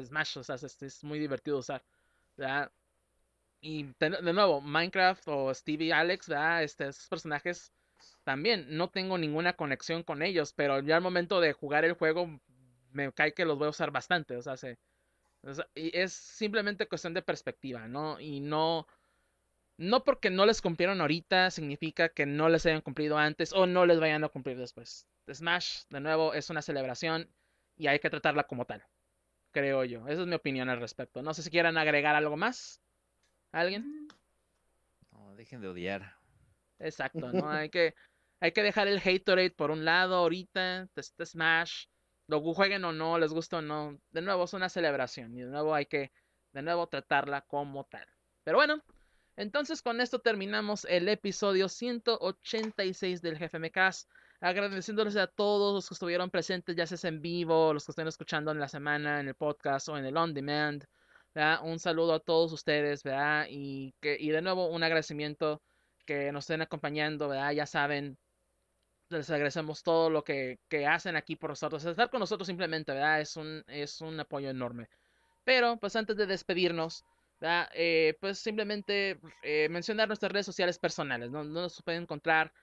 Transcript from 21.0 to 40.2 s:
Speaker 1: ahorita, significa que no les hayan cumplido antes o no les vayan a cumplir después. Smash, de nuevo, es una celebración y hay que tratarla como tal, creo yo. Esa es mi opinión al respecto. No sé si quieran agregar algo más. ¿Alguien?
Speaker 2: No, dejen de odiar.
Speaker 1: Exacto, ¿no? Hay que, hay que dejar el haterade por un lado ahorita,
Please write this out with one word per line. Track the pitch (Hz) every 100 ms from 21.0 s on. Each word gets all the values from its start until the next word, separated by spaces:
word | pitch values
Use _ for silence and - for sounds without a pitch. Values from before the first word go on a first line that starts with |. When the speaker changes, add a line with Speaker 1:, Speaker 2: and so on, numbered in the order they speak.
Speaker 1:
ahorita, | 151 165 - 185 185
significa | 175 147 143 160 - 165
que | - 143
no | 147 160
les | 165 170
hayan | 156
cumplido | 151 131 151 151
antes | 151 156 160
o | 190 180
no | 180 175
les | 165
vayan | 160 151
a | 151
cumplir | 143 135 127
después. | 123 - 117 - - _ -
Smash, | 139 170 175 - - -
de | 139
nuevo, | 147 160 160
es | 151 147
una | 160
celebración | 147 143 131 123 165 160 170 _ _ _ _ -
y | 147
hay | 143
que | 156
tratarla | 151 156 147 -
como | 123 117
tal, | 107 - _ _ _ _ _ _
creo | 147 139 135
yo. | 127 117 123
Esa | 160
es | 180
mi |
opinión | 165 147 131 127
al | 120
respecto. | 117 - 127 123
No | 147 160
sé |
si | 160
quieran | 170 170 160
agregar | 151 147 147 151
algo | 151 151
más. | 220 247 - - _ _ _ _ _ _ _
¿Alguien? | 160 175 202 277 302 302 - _ _ _ _ _ _ _ _ _
Speaker 2:
No, | 107 101 101
dejen | 117 127
de | 95
odiar. | 90 87 98 95 - _ _ _ _ _ -
Speaker 1:
Exacto, | 160 - 139 160 127
¿no? | 180 151
Hay | 151 156
que, | 175 165 - - _ _ -
hay | 202
que | 226
dejar | 208 214 202
el | 196
haterade | 190 190 196 185 180
por | - 147
un | 156 160
lado | 175 185
ahorita, | 185